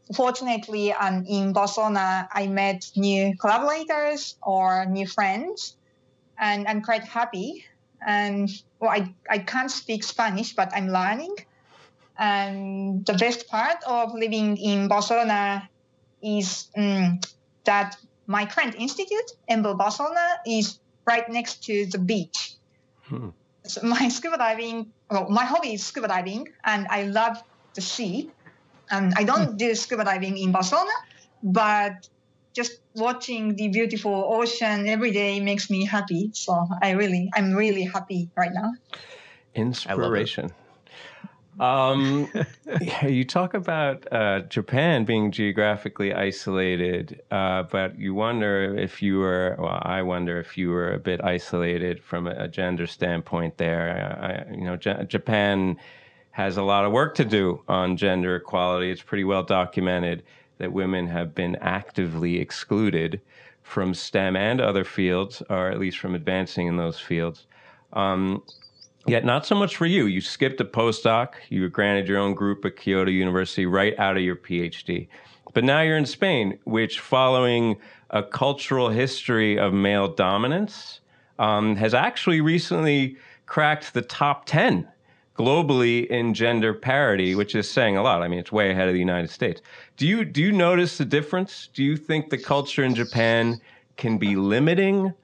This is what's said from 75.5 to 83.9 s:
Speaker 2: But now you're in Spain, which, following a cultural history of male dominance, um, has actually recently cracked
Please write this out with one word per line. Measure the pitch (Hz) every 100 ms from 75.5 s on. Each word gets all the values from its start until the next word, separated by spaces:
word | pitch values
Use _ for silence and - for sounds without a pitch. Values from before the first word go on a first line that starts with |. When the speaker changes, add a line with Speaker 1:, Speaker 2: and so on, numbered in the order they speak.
Speaker 2:
But | -
now | 127 147
you're | 160 156
in | 139
Spain, | - 196 143 98 -
which, | - 110 113 -
following | - 131 131 127 123 120 117 104 - - -
a | 107
cultural | 101 - 131 139 - 131 120
history | 110 127 - - 113 107 104
of | 101
male | 98 101 101 98
dominance, | 82 95 101 123 170 208 - - - _ _ _ -
um, | 110 104 107 101
has | 110
actually | 123 208 - - 160
recently | 151 170 - 175 156 143 131 - - - -
cracked | - 151 151 -